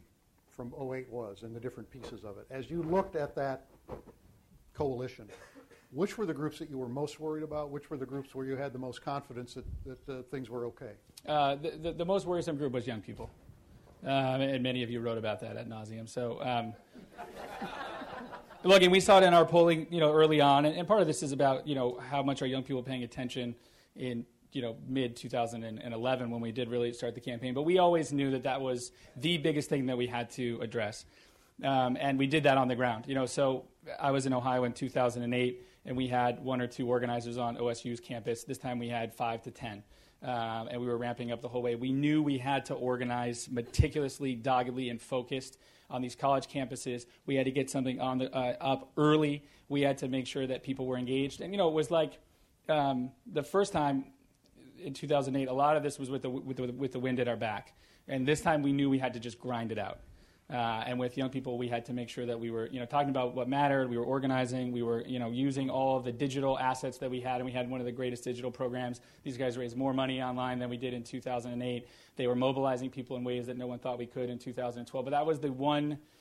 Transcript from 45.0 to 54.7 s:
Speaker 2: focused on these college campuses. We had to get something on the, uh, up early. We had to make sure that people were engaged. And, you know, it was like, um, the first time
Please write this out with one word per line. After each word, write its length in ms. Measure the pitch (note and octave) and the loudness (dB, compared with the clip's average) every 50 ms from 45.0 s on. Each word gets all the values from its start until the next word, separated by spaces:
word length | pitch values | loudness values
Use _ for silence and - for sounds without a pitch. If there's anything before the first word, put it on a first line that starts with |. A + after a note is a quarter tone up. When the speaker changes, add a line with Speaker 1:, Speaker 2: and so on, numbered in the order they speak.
Speaker 2:
focused 580 | - - C#3 B2+ A#2+ - C#3+ C3 C3+ - - - _ - - - _ - | -6 -6 -4 -4 -4 -4 -4 -6 -6 -8 -14 -20 _ -20 -20 -20 _ -10
on 120 | C#3 B2+ | -8 -6
these 120 | B2+ B2 - | -6 -6 -4
college 360 | - - C#3 C#3 C3+ B2+ - | 0 2 2 2 2 0 -2
campuses. 560 | - C#3+ C3 A#2+ C3 A#2+ - C3+ B2 A#2+ A#2+ - - _ _ | -4 -4 -4 -4 -6 -8 -6 -6 -6 -6 -8 -12 -20 _ _
We 100 | - C#3 | 0 2
had 100 | C3+ C3 | 2 2
to 60 | C3+ | 2
get 180 | C3 C#3+ C3 C3+ | 2 0 0 0
something 320 | - C#3 B2+ C3 B2 B2+ | 0 -2 0 0 -2 -2
on 160 | B2+ C3 C3 B2+ | -2 -2 -2 -2
the, 180 | C3 C3 - | -2 -2 -2
uh, 220 | C3+ B2+ B2+ A#2+ - | 0 0 0 -2 -2
up 320 | - C3+ C3+ C3+ - - _ - | 0 0 0 0 -2 -4 _ 2
early. 480 | D3 D3+ D3+ D#3 D#3 D3 C#3+ D3 - - - - _ - | 4 6 6 6 4 2 0 -2 -6 -12 -20 -20 _ -4
We 120 | C#3+ C#3+ | 0 2
had 160 | C#3+ C#3 C3+ C3+ | 4 2 2 0
to 100 | D3+ C3 | -2 -2
make 180 | C3 C3 B2 - | -2 -2 -2 -4
sure 180 | - C#3+ C3 | -4 -4 -4
that 160 | B2+ C3 B2 | -2 -4 -4
people 240 | - C3+ C3 C3 C3 B2+ | -4 -6 -6 -4 -4 -2
were 100 | B2+ B2 | -2 -2
engaged. 420 | B2+ B2 C3 C3+ C#3 C#3 - - | -2 0 0 0 0 -2 -4 -8
And, 140 | - E3+ G3 | -8 -4 0
you 40 | G3+ | 2
know, 120 | F#3 E3 | 2 4
it 40 | D#3 | 4
was 160 | D#3 D3+ - | 2 2 2
like, 300 | E3+ E3 D#3 D3 - - - _ _ _ _ _ _ _ _ - | 4 2 2 2 -2 -8 -20 _ _ _ _ _ _ _ _ 0
um, 440 | D#3 D3+ C#3 C#3 C3+ B2+ B2 C3 - _ - | 2 4 4 4 2 2 0 -4 -6 _ -14
the 180 | A#3+ F3+ D3+ C#3 | -6 -4 -4 -2
first 280 | - - G3 G3+ G3 | 2 4 4 4 4
time 320 | - E3 D3 C#3+ C#3 C3+ C3+ - - _ _ _ _ _ _ _ _ - - C3 | 4 2 2 2 2 0 0 -4 -10 _ _ _ _ _ _ _ _ -20 -20 -20